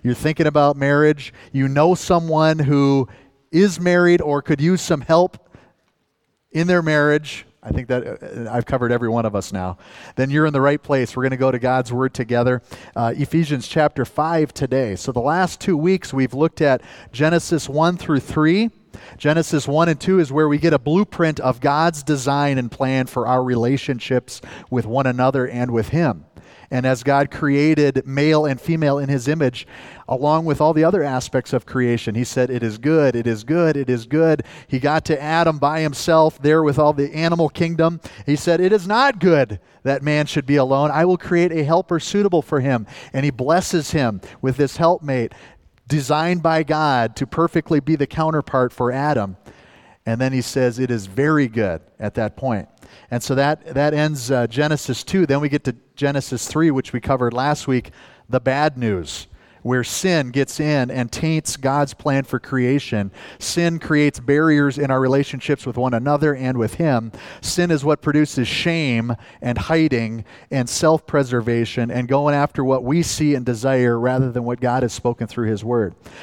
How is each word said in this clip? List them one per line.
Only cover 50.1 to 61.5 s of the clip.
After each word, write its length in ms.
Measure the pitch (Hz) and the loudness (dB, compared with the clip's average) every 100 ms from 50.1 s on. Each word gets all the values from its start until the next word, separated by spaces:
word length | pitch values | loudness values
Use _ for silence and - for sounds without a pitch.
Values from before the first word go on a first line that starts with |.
| 113 | -2
then 140 | 131 | 0
He 80 | 131 | -2
says, 380 | 117 135 127 117 | -2 0 0 0
"It 120 | 127 | -2
is 140 | 120 98 | -2 -4
very 420 | 95 147 156 131 | -2 2 2 0
good" 320 | 113 101 80 _ - | 0 -2 -2 _ -10
at 180 | 104 117 | -8 -4
that 200 | 107 - | -6 -4
point. 320 | 131 104 - _ - - - | -4 -4 -6 _ -20 -20 -8
And 100 | 120 | -6
so 140 | - 135 | -2 0
that, 380 | 143 156 160 | 0 0 -4
that 200 | 139 147 | -2 0
ends, 380 | 151 156 147 117 | 2 0 -2 -2
uh, 160 | 131 117 | 0 0
Genesis 560 | 117 151 151 - 120 | 0 0 -2 -4 -8
two. 220 | - 190 156 | -2 0 2
Then 140 | 139 | 0
we 100 | 147 | 0
get 140 | 147 - | -2 -4
to 100 | 117 _ - | -8 _ -4
Genesis 520 | 143 143 - 123 - | -2 -2 -4 -6 -4
three, 240 | 151 165 | 0 2
which 220 | 131 - | 2 -2
we 80 | 123 | -4
covered 320 | 147 131 123 | -2 0 0
last 340 | 120 139 147 - | 0 -2 -2 0
week, 240 | 127 - - - - - | -2 -2 -14 -20 -20 -4
the 100 | 123 | -2
bad 380 | 120 139 151 127 | 0 0 0 0
news, 500 | 117 95 78 - - - _ _ | -2 -2 -6 -14 -16 -20 _ _
where 220 | 120 127 | -2 -2
sin 460 | 120 - 190 165 127 | -2 -2 0 0 0
gets 300 | 127 135 - | -2 -2 -2
in 300 | 151 147 123 | 0 0 0
and 220 | 127 117 | -2 -6
taints 460 | - 160 160 - | -4 -2 -2 -4